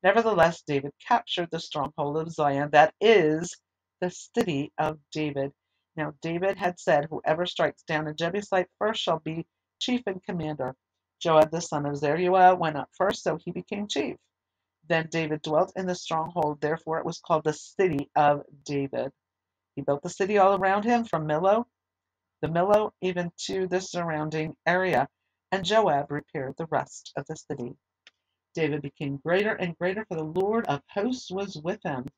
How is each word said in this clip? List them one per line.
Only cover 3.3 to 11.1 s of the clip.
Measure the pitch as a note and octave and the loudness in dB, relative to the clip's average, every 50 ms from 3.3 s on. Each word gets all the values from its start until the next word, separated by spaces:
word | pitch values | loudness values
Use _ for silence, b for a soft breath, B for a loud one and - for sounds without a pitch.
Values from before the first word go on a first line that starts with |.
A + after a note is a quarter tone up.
| D#3 D#3+ F3 F3 - _ _ _ _ _ _ _ _ _ | 2 0 -2 -6 -10 _ _ _ _ _ _ _ _ _
the | F3+ F3+ | -6 -6
city | - - - - _ A#3 - F3+ D3+ C#3 C#3+ D3+ _ - | -4 -8 -20 -6 _ -2 0 0 0 -2 -4 -6 _ -4
of | D#3 D3+ D#3 D#3 _ _ | -2 -2 -2 -6 _ _
David. | - D#3+ D3+ D3+ C#3+ C#3+ C3+ C#3+ _ _ _ _ _ _ _ _ _ | -6 -4 -4 -4 -2 -4 -6 -6 _ _ _ _ _ _ _ _ _
Now | D#3+ D3+ D3 D3+ _ | -6 -6 -6 -6 _
David | - E3 E3 F3 F#3 G3 G3 F#3+ | -6 -6 -4 0 0 -2 -2 0
had | F#3+ F3+ F3+ - | -2 -4 -4 -2
said, | - - E3 D3 D3 D#3 | 0 2 2 2 2 0
"Whoever | D#3 - - - D#3 E3 F3+ | -8 -6 -2 -2 0 0 -2
strikes | F3 - - E3+ C#3+ - _ _ | -6 -2 -2 -2 -2 -2 _ _
down | - D#3+ D3+ D#3 D3+ | -4 -4 -2 -2 -4
a | D3+ | -6
Jebusite | - E3+ E3+ F3 G#3 G3+ - - F#3 F3+ _ _ _ | -4 -4 -4 -2 -4 -4 0 0 0 0 _ _ _
first | - G#3+ A3+ - | -2 -2 -2 -2
shall | - - E3 D#3+ | -2 -2 -2 -2
be | _ D#3 D#3+ E3 E3 _ _ _ _ _ _ _ | _ -6 -8 -8 -10 _ _ _ _ _ _ _
chief | - - B3+ A#3+ B3 G#3 | -4 -2 -2 -2 -2 -4
and | G3 F#3 _ | -8 -6 _
commander." | - G3 F3 D#3 D3+ D3+ D3+ - - C#3+ _ _ _ _ _ _ _ | -8 -6 -6 -4 -6 -4 -4 -6 -6 -6 _ _ _ _ _ _ _